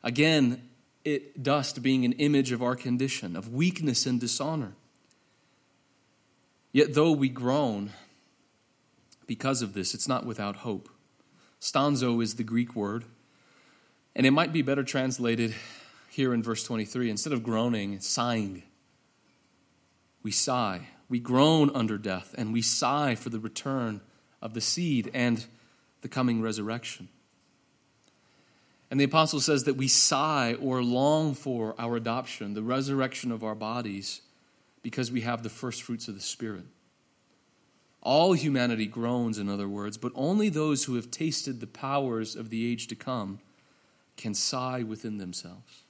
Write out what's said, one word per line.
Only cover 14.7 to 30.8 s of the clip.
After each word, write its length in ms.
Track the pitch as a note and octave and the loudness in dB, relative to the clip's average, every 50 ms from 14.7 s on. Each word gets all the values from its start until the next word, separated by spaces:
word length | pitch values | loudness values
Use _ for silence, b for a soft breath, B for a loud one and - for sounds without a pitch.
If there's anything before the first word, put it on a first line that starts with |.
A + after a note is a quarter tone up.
| C#3 C#3 C3 | 0 0 -2
translated 720 | - - C3+ C3 C3 B2 - A#2+ A#2 A#2 A2+ A#2 A2+ A2 B B B B B B B B B B B | -2 -2 -2 0 0 -2 0 0 0 2 2 0 -2 -2 B B B B B B B B B B B
here 240 | - - C3+ B2+ B2 | -2 0 0 2 2
in 100 | A#2 G#2+ | 0 0
verse 200 | A#2 A2+ - - | -2 -4 -4 -4
twenty-three. 460 | - B2 A2 G#2+ G2+ - B2 B2 A#2 | -4 -4 -4 -4 -4 -4 -2 -2 -2
Instead 240 | G#2+ G2+ - D#3 C#3+ | -2 -2 -2 -2 -2
of 100 | A#2+ A2+ | -2 -2
groaning, 560 | A#2+ A2+ A2 A#2 A#2+ A#2 G#2+ G2+ G2+ G2+ G2 | 0 0 2 2 2 0 0 -2 -4 -6 -6
sighing. 640 | - - - - A#2+ A#2+ A#2 A2+ G#2 G2 F#2+ F2+ - _ _ _ _ _ _ _ _ _ _ _ _ _ _ _ _ _ _ _ _ _ _ _ _ _ _ _ _ _ _ _ | -4 -4 -2 0 0 0 0 0 -2 -2 -6 -10 -14 _ _ _ _ _ _ _ _ _ _ _ _ _ _ _ _ _ _ _ _ _ _ _ _ _ _ _ _ _ _ _
We 100 | - G#2+ | -8 -2
sigh. 560 | G2 - - - B2+ B2 A#2 G2+ F#2 F2 - - - - _ | 0 0 0 2 2 0 0 0 -2 -4 -8 -14 -20 -20 _
We 120 | _ B2+ A#2+ | _ -4 -2
groan 500 | A#2+ A#2+ B2 B2+ C#3+ D#3 D#3+ D#3+ D3 C#3+ C#3 | 0 2 6 6 8 8 8 8 6 4 4
under 240 | C3 A2+ G#2+ G#2+ G2+ | 2 0 0 0 -2
death, 340 | G#2+ G#2 F#2 F#2 - - - | -2 -4 -4 -4 -6 -10 -6
and 160 | - A2+ G#2+ | -6 -4 -2
we 120 | A2+ A#2 A2+ | 0 0 0
sigh 500 | - - - C#3 B2 C#3 D3 D3 C3+ A#2 | 2 0 2 2 2 2 2 2 0 0
for 160 | A2 - B2 | -2 -4 -6
the 100 | A#2 A2 | -6 -6
return 640 | A2 G#2+ - - - C#3 C3+ C3+ A#2+ A2+ G#2+ G2+ - b b b b b b b | -6 -6 -8 -6 -4 -2 -2 -2 -2 -2 -4 -6 -10 b b b b b b b
of 140 | - A2+ A2 | -12 -8 -6
the 60 | A#2 | -4
seed 500 | - - - E3+ F3+ E3 C#3+ A#2+ G#2+ - - | -2 -2 0 0 2 2 2 2 0 0 -2
and 320 | C3 B2 B2 A#2 A2+ A#2 - b b b b b b b b b b | 0 2 2 2 0 -2 -12 b b b b b b b b b b
the 80 | - B2+ | -12 -6
coming 320 | - C3 B2+ B2 A#2 A2+ | -2 0 2 2 2 2
resurrection. 680 | A2 A2+ G#2+ A2 G#2 G#2+ A2+ A#2 - - - - F#2 - _ _ _ _ _ _ _ _ _ _ _ _ _ _ _ _ _ _ _ b b b b b b b b b b b b b b b b b | 0 -2 -2 -4 -4 -6 -6 -6 -8 -12 -12 -12 -16 -20 _ _ _ _ _ _ _ _ _ _ _ _ _ _ _ _ _ _ _ b b b b b b b b b b b b b b b b b
And 100 | B2+ C3+ | 2 2
the 40 | C#3 | 2
apostle 360 | C3+ D3+ D#3+ D#3+ D#3 - C#3+ | 4 6 4 4 4 2 0
says 260 | C3 - D3+ C3+ A#2+ | 2 4 2 2 2
that 120 | D3 C3 | 0 0
we 100 | C3 C3+ | 0 2
sigh 680 | C3 - - - - D#3+ C3+ D3 D#3 D3+ C#3+ B2 A#2 A#2 | 2 4 4 4 4 4 2 2 2 2 2 2 0 0
or 280 | - C#3+ C3 B2+ B2+ | -2 -2 0 0 2